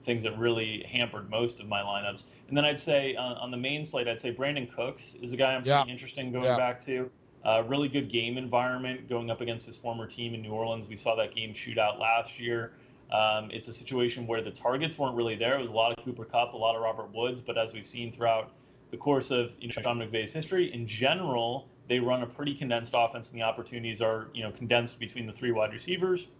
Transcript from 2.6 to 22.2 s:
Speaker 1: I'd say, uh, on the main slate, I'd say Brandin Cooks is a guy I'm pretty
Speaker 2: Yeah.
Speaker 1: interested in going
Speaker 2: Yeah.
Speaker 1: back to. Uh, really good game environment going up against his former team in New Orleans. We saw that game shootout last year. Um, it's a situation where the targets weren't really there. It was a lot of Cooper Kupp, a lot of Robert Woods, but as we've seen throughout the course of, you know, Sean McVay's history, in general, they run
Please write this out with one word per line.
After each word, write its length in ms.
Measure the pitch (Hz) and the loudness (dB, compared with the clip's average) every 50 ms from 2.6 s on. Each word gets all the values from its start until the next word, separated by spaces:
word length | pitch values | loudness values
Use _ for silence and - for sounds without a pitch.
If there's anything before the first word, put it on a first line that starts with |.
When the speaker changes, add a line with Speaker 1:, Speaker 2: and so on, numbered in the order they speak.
| 147 | 4
Speaker 1:
I'd 160 | 147 151 147 | 4 2 0
say, 360 | - 165 151 139 139 135 127 | 0 2 4 4 4 2 -2
uh, 180 | 127 127 127 120 | -2 -4 -4 -6
on 160 | - 123 123 | -6 -6 -6
the 60 | 127 | -6
main 280 | 120 127 135 147 151 151 | -4 -2 -2 -2 -4 -4
slate, 240 | 151 - 131 120 117 | -4 -2 -2 0 0
I'd 120 | 113 110 | -2 -2
say 120 | - 123 | -4 -6
Brandin 400 | 117 123 135 143 147 143 123 117 | -4 -2 -2 -2 0 -2 -4 -6
Cooks 420 | - - 120 135 139 - - - - - | -4 -4 -4 -4 -4 -8 -14 -16 -12 -10
is 120 | 120 120 | -8 -6
a 40 | 127 | 2
guy 180 | 123 135 131 131 | 4 4 4 4
I'm 80 | 127 | 2
pretty 80 | 120 131 | 4 4
Speaker 2:
Yeah. 140 | 143 143 135 120 | 6 6 4 2
Speaker 1:
interested 320 | 123 120 135 127 - 139 131 | -2 -8 -10 -10 -8 -6 -6
in 80 | 127 | -4
going 120 | 120 127 127 | -2 2 4
Speaker 2:
Yeah. 120 | 127 123 | 4 4
Speaker 1:
back 240 | 120 127 123 123 - - | 6 4 2 0 -2 -4
to. 260 | 139 131 127 127 127 - - - - - - - | -2 -2 -2 -2 -4 -8 -14 -20 -20 -20 -2 2
Uh, 200 | 110 110 113 113 | 4 4 4 4
really 220 | 117 135 143 147 139 | 2 2 2 2 2
good 200 | 123 143 120 107 | 2 0 0 2
game 300 | 113 117 113 120 123 131 | 0 0 0 0 -2 -4
environment 680 | 131 123 123 120 123 127 127 127 127 127 127 127 - - | -2 0 2 2 2 2 0 -2 -4 -4 -6 -6 -6 -4
going 220 | 123 117 117 117 | -2 -2 -2 -2
up 100 | 113 - | -4 -2
against 260 | 120 117 117 110 - | -2 -4 -4 -4 -8
his 100 | 117 113 | -12 -14
former 300 | - - 117 117 113 110 | -8 -6 -6 -4 -4 -6
team 260 | 113 - 123 117 117 | -8 -8 -8 -6 -6
in 100 | 113 113 | -6 -6
New 100 | 110 107 | -6 -6
Orleans. 340 | 107 110 113 117 113 113 107 | -4 -2 -2 -2 -2 -4 -6
We 100 | 107 110 | -10 -12
saw 200 | 101 - 120 113 | -2 0 2 2
that 180 | 110 107 104 - | 2 2 0 -2
game 180 | 117 110 110 | -6 -6 -6
shootout 460 | 104 - - 120 110 110 107 104 104 104 | -8 -10 -10 -2 2 4 4 4 2 2
last 400 | 110 113 117 117 117 - - - | 2 4 4 2 2 -2 -8 -6
year. 340 | 117 120 117 117 117 117 - - - - - - - - | -2 -2 0 -2 -2 -6 -10 -16 -20 -20 -20 -20 -6 0
Um, 400 | 110 107 107 110 107 107 110 107 | 2 4 4 4 4 2 -2 -4
it's 180 | - 113 - 120 | -8 -10 -10 -10
a 60 | 113 | -12
situation 520 | - 120 - 131 123 123 120 117 127 117 | -12 -8 -2 0 2 2 2 0 -2 -4
where 140 | 113 113 113 | -2 -2 -2
the 100 | 107 104 | -2 -4
targets 460 | - - - 120 127 139 160 156 160 | -8 -2 0 0 2 2 0 -2 -2
weren't 200 | - 143 127 120 | -2 -2 0 0
really 200 | 117 117 117 110 | 0 0 0 0
there. 220 | 101 117 120 135 139 | 0 2 2 2 2
It 20 | |
was 100 | 123 113 | 0 0
a 40 | 107 | 2
lot 220 | 110 113 120 113 | 2 4 4 2
of 60 | - - | -2 -6
Cooper 200 | 127 117 120 110 | -8 -8 -8 -8
Kupp, 300 | - - 120 120 123 131 | 0 2 2 2 2 0
a 20 | |
lot 200 | 113 113 113 113 | 2 2 2 2
of 60 | 113 | 2
Robert 300 | 113 110 110 110 107 101 | 0 0 0 -2 -6 -8
Woods, 300 | 101 110 120 127 127 120 | -4 -2 -2 0 -2 -4
but 160 | 117 - 117 117 | -6 -2 0 0
as 140 | 113 113 | 0 0
we've 140 | - 107 98 | -2 -8 -10
seen 260 | - - 120 117 117 | -10 -8 -6 -8 -8
throughout 400 | 113 - 120 113 113 110 107 - - - - - - - - - | -4 2 4 4 4 4 2 -4 -10 -20 -20 -20 -20 -20 -14 -12
the 40 | - | -12
course 360 | 117 - 147 143 135 123 - | -2 2 4 4 4 4 2
of, 240 | 127 123 120 117 - - | 2 2 2 2 -4 -10
you 80 | 120 | -10
know, 160 | 117 - 113 | -8 -6 -2
Sean 160 | 107 123 120 117 | 0 0 0 0
McVay's 340 | 113 101 117 110 107 - | -2 -2 -2 -2 -2 -2
history, 400 | - 160 156 - 190 180 175 - | -4 -6 -4 0 2 2 2 2
in 140 | - 120 117 | 0 -4 -6
general, 800 | 104 107 107 127 139 165 190 185 147 127 117 117 117 123 135 - - - - - - | -6 -2 2 4 4 4 2 0 0 0 2 2 0 0 -4 -6 -10 -20 -20 -2 2
they 100 | 123 123 | 2 2
run 240 | 120 127 127 127 | 4 4 2 2